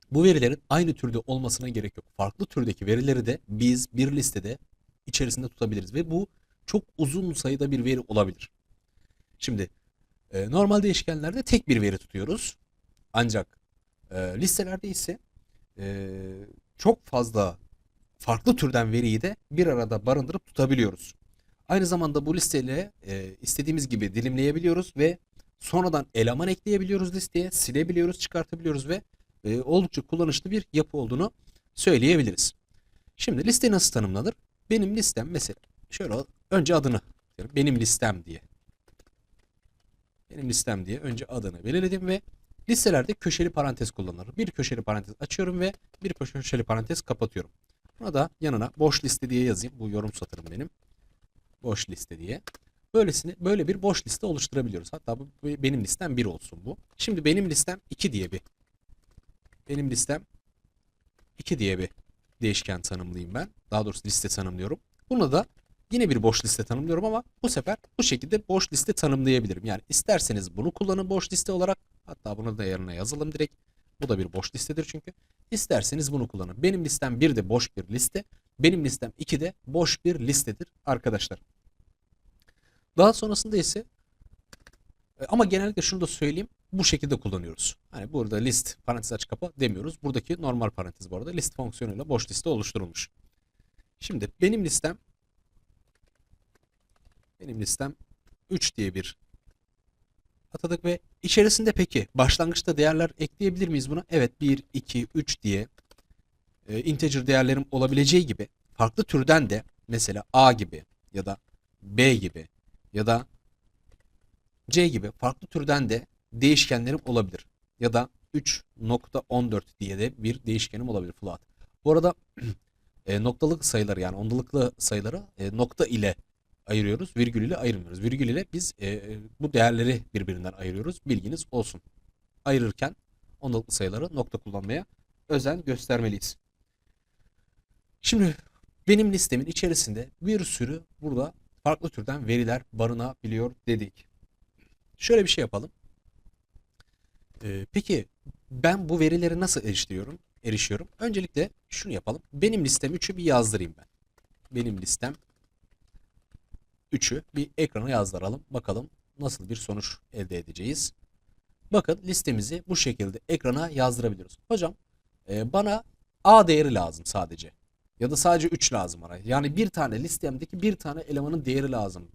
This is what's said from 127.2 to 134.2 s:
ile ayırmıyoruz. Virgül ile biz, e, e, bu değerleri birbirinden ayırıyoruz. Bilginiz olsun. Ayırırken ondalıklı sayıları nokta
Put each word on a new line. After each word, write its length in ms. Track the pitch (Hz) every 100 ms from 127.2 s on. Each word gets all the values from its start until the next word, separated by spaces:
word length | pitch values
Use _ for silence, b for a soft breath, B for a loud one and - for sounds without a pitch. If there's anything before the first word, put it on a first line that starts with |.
| 120 117
ile 160 | 113 175
ayırmıyoruz. 440 | 123 101 85 90
Virgül 280 | 113 135 120
ile 160 | 143 196
biz, 200 | 175 175 -
e, 100 | 98
e, 300 | 104 101 107 110 -
bu 140 | -
değerleri 480 | 117 117 117 120 117 -
birbirinden 400 | 104 92 90 90
ayırıyoruz. 480 | 92 92 95 143 175 139
Bilginiz 400 | 107 101 165 -
olsun. 300 | 123 107 92 _ _ _ _ _ _ 139
Ayırırken 500 | 135 113 - 139 - _ _ _ -
ondalıklı 320 | 135 113 -
sayıları 420 | - 92 107 170
nokta 220 | 147